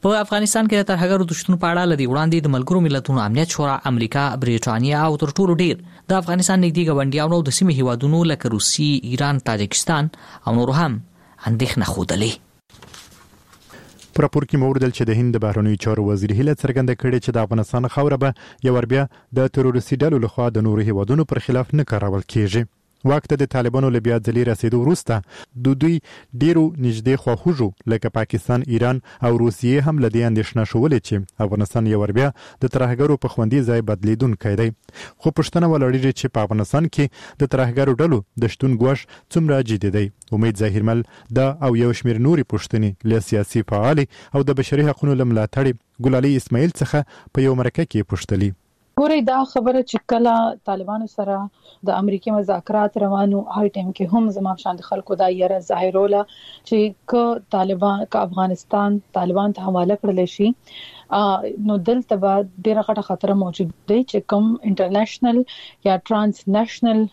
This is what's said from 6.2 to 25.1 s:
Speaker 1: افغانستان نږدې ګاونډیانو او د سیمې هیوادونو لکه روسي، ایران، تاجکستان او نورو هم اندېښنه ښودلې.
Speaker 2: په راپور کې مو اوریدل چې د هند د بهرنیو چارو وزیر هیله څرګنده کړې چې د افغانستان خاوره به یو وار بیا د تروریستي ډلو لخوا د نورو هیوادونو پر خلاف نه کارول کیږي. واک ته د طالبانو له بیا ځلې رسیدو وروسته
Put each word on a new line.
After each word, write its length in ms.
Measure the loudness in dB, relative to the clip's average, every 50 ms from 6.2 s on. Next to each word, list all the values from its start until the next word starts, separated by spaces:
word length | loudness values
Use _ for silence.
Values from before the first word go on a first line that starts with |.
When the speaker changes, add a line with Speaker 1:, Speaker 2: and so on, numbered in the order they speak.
Speaker 1:
افغانستان 360 | 0 0 0 0 2 2 4 4 2
نږدې 200 | 2 2 0 0 2
ګاونډیانو 440 | 2 0 0 0 0 0 0 0 0
او 80 | 0 0 0
د 80 | 0 2
سیمې 140 | 2 2 2 2 2
هیوادونو 400 | 0 0 0 2 2 2 4 2 2
لکه 220 | 0 -2 -2 -2 -2
روسي، 340 | 0 0 -2 0 0 0 0 0 0 -2 -4
ایران، 340 | -4 -2 0 0 0 -2 -2 -2
تاجکستان 600 | -2 -2 -2 -2 -2 -4 -2 0 0 0 0 -2 -4 -8 -20 -20 -20 -10 -4
او 100 | -2 0 0
نورو 200 | 0 2 0 0
هم 100 | 0 0 -2 -6 -8 -14 _ _ -20 _ -20 -10 -4
اندېښنه 380 | -2 0 0 0 -2 -2 -2 -2 -2 -2
ښودلې. 380 | -4 -4 -2 -2 -2 -2 -2 -4 -6 _ _ _ _ _ _ -20 -20 -20 -20 -20 -20 -20 -20 -20 -20 -20 -20 -20 _ _ _ -20 _ _ -20 -20 -20 -20 -20 -20 -20 -20 -6 0
Speaker 2:
په 60 | 0 0
راپور 200 | 2 2 -2 -2 0
کې 60 | 0 0
مو 140 | 2 2 0
اوریدل 180 | 0 0 -2 0
چې 60 | -2 -2 0 0
د 100 | 0 0
هند 100 | 0 0
د 120 | 0 -2
بهرنیو 340 | 0 0 0 2 0 0 0 0
چارو 240 | -2 -2 0 0 0
وزیر 260 | 0 0 0 0 0
هیله 160 | 0 2 0 0 0
څرګنده 320 | -2 -2 0 0 0 0 -2 -2
کړې 180 | -2 -2 -2 0 -2
چې 40 | 0
د 60 | 0 0 0
افغانستان 480 | 0 0 -2 -2 -2 -2 -2 -2 -2 -2
خاوره 280 | 0 0 2 2 2 0
به 40 | -2 -2 -4 -12 -20 -16 _ 0 0
یو 100 | 2 2
وار 120 | 2 2 0
بیا 160 | 0 0 -2 -6 -18 _ _ -2 0
د 180 | 0 2 2
تروریستي 380 | 2 2 2 2 0 0 -2 -2 0 2
ډلو 220 | 2 2 2 0
لخوا 260 | 0 -2 0 -2 0 0
د 160 | 2 2 2
نورو 240 | 2 2 2 0 0
هیوادونو 400 | 0 0 2 2 2 2 0 -2
پر 140 | -4 -2 -2
خلاف 320 | -2 -2 0 0 0 0
نه 100 | 0 0 -2
کارول 380 | -2 -2 -2 -2 -4 -6 -2 -2
کیږي. 380 | 0 0 2 0 -2 -2 -4 _ _ _ _ _ _ 0 0
واک 140 | 0 0 0 -2
ته 80 | 0 0
د 80 | 0 -2 0
طالبانو 340 | -2 -2 0 0 2 2 2 2
له 60 | 2 2
بیا 140 | 2 0
ځلې 260 | 0 0 0 0 2 2 2
رسیدو 280 | 0 0 0 0 0 2
وروسته 340 | 2 2 0 0 0 -2